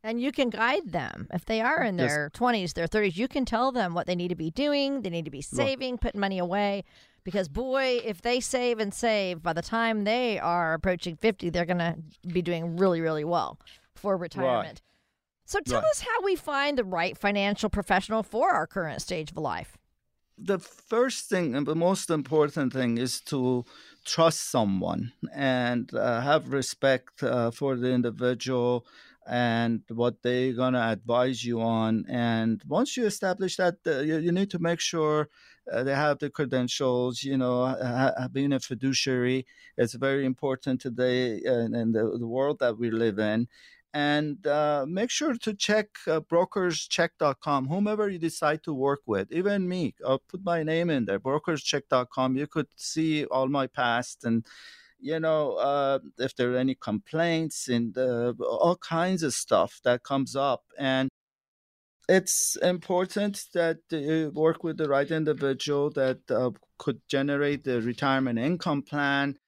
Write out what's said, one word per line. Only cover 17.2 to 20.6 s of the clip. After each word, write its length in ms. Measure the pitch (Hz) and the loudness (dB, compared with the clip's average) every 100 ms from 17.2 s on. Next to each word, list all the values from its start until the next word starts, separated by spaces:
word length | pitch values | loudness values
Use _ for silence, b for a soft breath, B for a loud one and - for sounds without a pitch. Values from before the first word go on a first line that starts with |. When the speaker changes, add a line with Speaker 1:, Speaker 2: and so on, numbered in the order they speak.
| 202 202 202 208 214 | 0 2 0 0 -2
Speaker 1:
professional 540 | 202 - 190 - 220 | -2 2 0 2 -4
for 280 | - 220 339 | -2 0 2
our 180 | 339 160 | 2 0
current 340 | 196 160 - | -4 -6 -6
stage 300 | - 175 151 | -6 -8 -6
of 40 | 170 | -6
life. 400 | 147 85 - - _ _ _ _ _ - | -6 -6 -10 -18 _ _ _ _ _ -10
Speaker 2:
The 220 | 175 190 | -2 -2